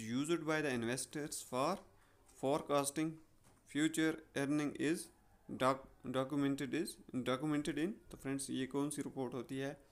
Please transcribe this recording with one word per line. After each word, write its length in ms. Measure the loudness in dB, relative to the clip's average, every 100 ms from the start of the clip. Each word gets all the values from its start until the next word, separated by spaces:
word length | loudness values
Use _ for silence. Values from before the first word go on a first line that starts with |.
| -2
used 340 | 0 2 0 2
by 100 | 2
the 140 | 2 2
investors 640 | 0 -2 -4 -6 -6 -6 -4
for 240 | 0 2 0 -6 -20 -20 -20 -20 -2
forecasting 680 | 0 2 2 2 2 0 -2 -2 -14 -20 -20 -20 -6
future 420 | 0 2 4 2 2 -4 -2
earning 340 | 2 2 0 0 0
is 180 | 0 -4 -16 -20 -20 -12
doc-, 400 | 2 4 4 -2 -12 -4
documented 640 | -2 0 2 2 0 0 -2
is, 180 | -2 -6 -6 -2 0
documented 500 | 0 2 0 0 0 0
in। 60 | -2 -12
तो 60 | -8
फ्रेंड्स, 320 | -4 -4 -2
ये 160 | -2 -2
कौन 220 | 0 -2
सी 120 | -2
रिपोर्ट 320 | -6 -4 -4
होती 240 | -4 -6 -4
है? 180 | -4 -6 -14